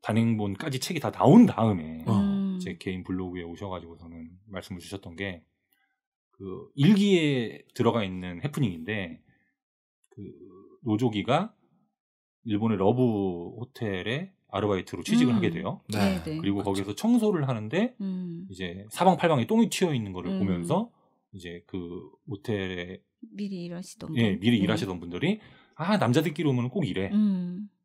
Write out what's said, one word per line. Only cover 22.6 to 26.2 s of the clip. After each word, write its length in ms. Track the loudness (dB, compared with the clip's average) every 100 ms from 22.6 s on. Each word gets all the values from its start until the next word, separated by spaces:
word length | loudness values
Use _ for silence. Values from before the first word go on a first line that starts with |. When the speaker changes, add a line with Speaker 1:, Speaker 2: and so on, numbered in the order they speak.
| -4 -6 -8 -12 _ _ -18
Speaker 3:
미리 300 | -10 -8 -8 -10
일하시던 520 | -12 -14 -14 -6 0
Speaker 1:
예, 140 | 0
Speaker 3:
분. 80 | 0
Speaker 1:
미리 160 | 2 2
Speaker 3:
네. 60 | 2
Speaker 1:
일하시던 340 | 0 -4 -8
분들이 400 | -8 -4 -2 -2 -8 -20 _ -8
"아, 200 | -2 0
남자들끼리 520 | 4 2